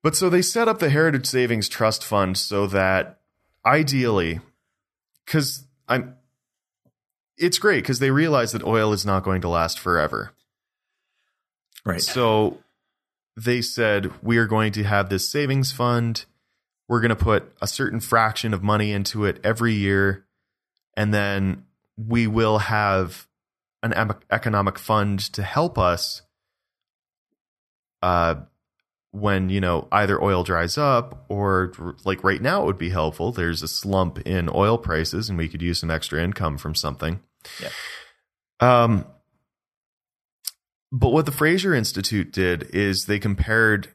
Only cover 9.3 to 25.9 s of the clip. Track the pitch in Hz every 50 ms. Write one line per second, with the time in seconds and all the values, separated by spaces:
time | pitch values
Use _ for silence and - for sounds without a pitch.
9.3 | 95 92 87 87 87 85 82 82 - - - 92 87 82 76 76 - 52 - -
10.3 | _ _ _ _ _ _ _ _ _ _ _ _ _ _ _ _ _ _ _ _
11.3 | _ _ _ _ _ _ _ _ _ - _ 101 87 82 76 - - - 123 113
12.3 | 110 110 107 - - - _ _ _ _ _ _ _ _ _ _ _ _ _ _
13.3 | _ 110 110 120 123 123 117 - - - 117 107 104 101 98 90 - - - 113
14.3 | 117 117 113 104 110 110 110 110 101 107 104 101 104 101 98 95 98 92 - -
15.3 | - 147 147 131 135 139 131 131 - - 123 120 120 120 117 117 113 - - _
16.3 | _ _ _ _ _ _ _ _ _ _ _ - 117 117 113 117 113 - - 117
17.3 | 107 98 - - _ _ - 104 - - 139 - 107 113 - - 123 113 113 110
18.3 | 110 - - 110 104 90 98 104 104 107 107 104 104 101 98 - - 104 104 98
19.3 | - - - 104 113 113 117 117 110 104 98 98 98 98 98 98 95 - _ _
20.3 | _ _ _ _ _ _ _ _ _ _ _ _ _ - 107 104 104 104 101 101
21.3 | 98 98 98 95 87 - - _ _ _ _ _ _ - 110 110 117 120 117 110
22.3 | 104 113 113 110 107 107 101 110 110 107 107 101 98 95 92 85 - - - _
23.3 | _ _ _ _ _ _ _ _ _ _ - 113 - 95 110 107 104 - _ _
24.3 | 101 110 - 120 107 101 98 98 92 - - - 110 107 101 101 101 95 101 -
25.3 | - - 101 98 - 139 165 175 - 113 95 90